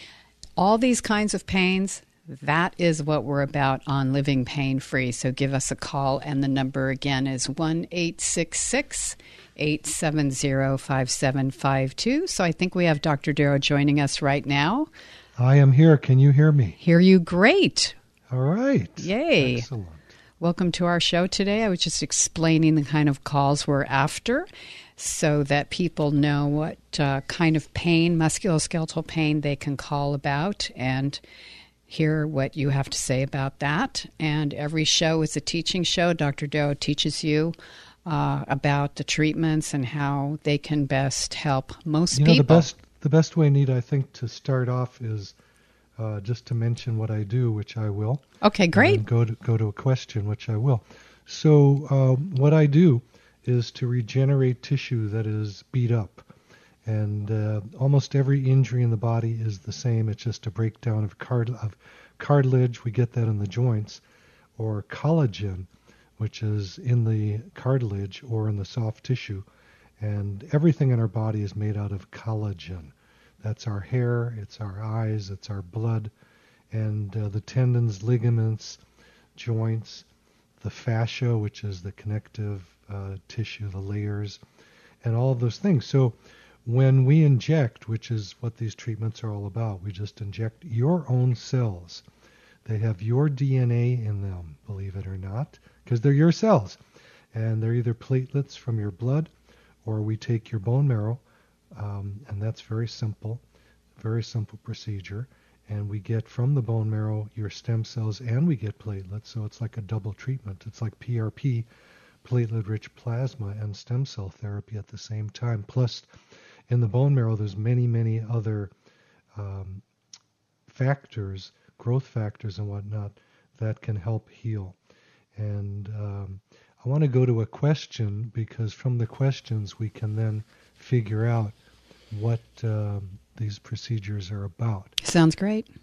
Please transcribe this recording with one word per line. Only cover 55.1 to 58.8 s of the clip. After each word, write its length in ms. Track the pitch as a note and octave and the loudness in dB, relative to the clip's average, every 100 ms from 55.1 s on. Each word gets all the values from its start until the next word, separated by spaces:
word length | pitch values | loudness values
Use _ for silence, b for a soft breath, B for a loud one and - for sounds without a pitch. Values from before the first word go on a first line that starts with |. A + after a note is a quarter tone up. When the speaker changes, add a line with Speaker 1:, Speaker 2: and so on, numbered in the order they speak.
| A2 G#2+ | -2 -2
Speaker 2:
is 380 | G#2+ G#2+ G2 - | -4 -4 -8 -6
beat 180 | B2+ A#2+ | -2 0
up. 320 | A#2+ F#2+ - - b b b b b - | 0 -2 -10 -20 b b b b b -4
And, 420 | G#2+ G#2 G#2 G#2 | -2 -2 -2 -2
uh, 320 | A2 G#2+ G#2+ G2 - | -2 -2 -4 -6 -2
almost 360 | C3+ C#3+ - C#3 | 4 4 4 2
every 340 | C3+ C#3 C3 | 2 2 4
injury 320 | C3+ B2+ B2 | 4 4 2